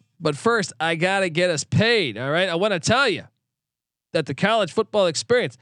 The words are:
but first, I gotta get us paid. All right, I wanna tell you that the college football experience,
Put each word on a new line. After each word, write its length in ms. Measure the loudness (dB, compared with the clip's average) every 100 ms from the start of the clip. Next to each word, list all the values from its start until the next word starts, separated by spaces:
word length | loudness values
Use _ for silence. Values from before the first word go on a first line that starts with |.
| _ _
but 180 | -4 -2
first, 360 | 0 0 -2 -4
I 140 | -4
gotta 360 | 0 0 0 0
get 200 | 0 0
us 140 | 0
paid. 560 | 0 2 4 2 0 -4
All 100 | -2
right, 200 | 0 0
I 40 |
wanna 260 | 0 0 0
tell 300 | 2 2 2
you 140 | 0 -8 _ _ _ _ _ _ _ _
that 140 | -4 -4
the 80 | -2
college 360 | 0 2 0
football 360 | -2 -2 0 0
experience, 500 | 0 0 0 0 -8